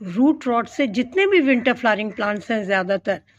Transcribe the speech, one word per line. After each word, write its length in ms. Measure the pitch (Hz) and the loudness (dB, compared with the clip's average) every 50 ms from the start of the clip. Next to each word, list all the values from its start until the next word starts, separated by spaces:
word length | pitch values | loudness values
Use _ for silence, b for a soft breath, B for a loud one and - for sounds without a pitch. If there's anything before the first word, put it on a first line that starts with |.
| 208 | -12
root 440 | 185 175 202 262 294 311 - - | -8 -2 2 2 2 2 0 -2
rot 220 | 254 233 233 226 233 | -2 0 0 -2 -4
से, 180 | - - 285 | -2 -2 -2
जितने 400 | 240 190 240 247 247 - 370 392 | -2 0 -2 -4 -2 0 0 2
भी 140 | 392 403 359 | 4 4 4
winter 320 | 277 262 269 240 233 254 240 | 4 4 2 2 2 0 0
flowering 400 | 240 - 233 214 196 214 214 190 | 2 2 0 2 2 -2 -6 -4
plants 380 | - 214 208 208 208 - - | -4 -4 -4 -4 -4 -4 -4
हैं 120 | 233 220 202 | -4 -4 -2
ज़्यादातर, 560 | 185 196 190 185 180 196 190 - - - - - _ _ | 0 0 0 0 0 -2 -2 -2 -4 -6 -6 -6 _ _